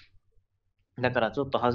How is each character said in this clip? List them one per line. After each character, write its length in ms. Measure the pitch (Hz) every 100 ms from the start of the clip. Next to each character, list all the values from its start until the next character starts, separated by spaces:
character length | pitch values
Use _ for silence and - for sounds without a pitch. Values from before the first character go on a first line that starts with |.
| - - _ _ _ _ _ _ _ -
だ 100 | 123
か 100 | 127
ら 120 | 113
ち 80 | 139
ょ 60 | 139
っ 40 |
と 80 | 113
弾 140 | 120